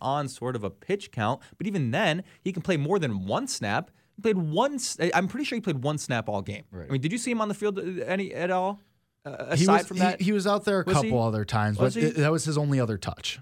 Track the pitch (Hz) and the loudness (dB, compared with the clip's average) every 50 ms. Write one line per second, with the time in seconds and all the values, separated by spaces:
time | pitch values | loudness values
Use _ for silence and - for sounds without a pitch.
0 | - 131 139 147 143 135 - - 117 127 127 113 104 92 - - - - 196 196 | -2 -2 0 0 -2 -4 -6 -6 -6 -4 -4 -4 -4 -6 -8 -8 -6 -4 -4 -4
1 | - - - 120 104 110 135 - - - - - 170 214 196 180 135 113 123 180 | -4 -6 -4 -2 0 0 0 -2 -6 -16 -12 -8 -6 -4 -2 -2 -2 0 0 2
2 | 220 165 151 180 - - - - - 185 185 175 - 196 175 147 139 147 202 196 | 2 2 2 0 -4 -10 -12 -8 -6 -6 -4 -4 0 0 0 0 2 2 2 2
3 | 156 123 104 98 92 98 120 196 277 - - - 120 101 107 135 185 - _ _ | 2 0 -2 -2 -2 0 -2 -2 -2 -2 -6 -4 -2 0 0 -2 -2 -4 _ _
4 | _ _ _ - 202 226 208 185 165 151 151 196 254 285 294 254 - - - - | _ _ _ -2 0 2 2 2 2 2 2 2 2 2 0 -2 -4 -4 -4 -2
5 | 170 175 - 175 190 - - 262 294 - 247 226 - 196 151 131 120 147 151 143 | 0 2 2 2 0 0 -2 -4 -4 -4 -4 -2 -2 -2 -2 0 0 -2 -2 -2
6 | - - 127 113 110 - 104 101 95 101 101 104 - - 95 90 78 - 135 135 | -2 -2 -2 -2 -2 -2 -2 -4 -4 -4 -8 -10 -10 -14 -12 -12 -6 -2 -2 0
7 | 135 160 220 233 - 262 240 220 214 208 202 - 208 208 196 196 170 180 185 175 | 0 0 -2 -2 -2 0 0 0 0 0 -2 -2 -2 -2 -2 -2 -4 -6 -4 -4
8 | 110 123 185 196 196 - - 127 170 180 185 185 185 196 202 202 - _ _ _ | -4 -2 -2 -2 -2 -4 -4 -4 -2 0 0 0 0 -2 -4 -6 -12 _ _ _
9 | _ _ _ _ - 143 135 - 127 123 165 143 180 196 208 175 175 - 190 185 | _ _ _ _ -14 -12 -10 -8 -4 0 2 4 6 6 6 6 4 2 0 2
10 | 185 180 180 - 185 196 214 202 180 208 202 202 202 214 196 190 160 180 190 147 | 2 2 2 2 0 2 2 2 2 2 2 2 2 2 2 2 2 2 2 2
11 | - - 127 120 113 113 110 107 104 - - 107 104 107 104 104 127 131 - 226 | 2 2 2 2 2 2 0 -2 -2 0 0 0 2 2 2 2 2 2 2 2
12 | 151 156 - 160 143 151 165 160 151 156 147 147 147 143 139 131 123 113 107 95 | 0 2 2 2 2 4 4 2 0 0 0 0 2 2 2 2 2 2 0 -2
13 | - - - - - - - - | -4 -6 -8 -6 -8 -8 -8 -6